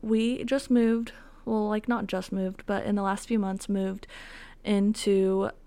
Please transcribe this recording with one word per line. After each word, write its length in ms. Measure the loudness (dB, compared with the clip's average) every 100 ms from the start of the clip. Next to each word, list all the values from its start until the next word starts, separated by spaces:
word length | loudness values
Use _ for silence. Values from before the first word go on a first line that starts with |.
we 440 | 2 2 2 0
just 260 | 0 -2 4
moved. 420 | 4 6 2 -2 -10 -20 -14
Well, 240 | -4 -2 0
like, 200 | -2 0
not 180 | -2 -2
just 240 | -4 -4
moved, 320 | -4 -4 -6 -4
but 180 | -4
in 100 | 0
the 80 | -2
last 240 | 0 -4 -2
few 120 | -2
months 300 | -2 -4 -4
moved 380 | -2 -2 -6 -14 -18 -18 -18 -20 -12
into 880 | 0 2 4 2 2 4 4 2 0 -4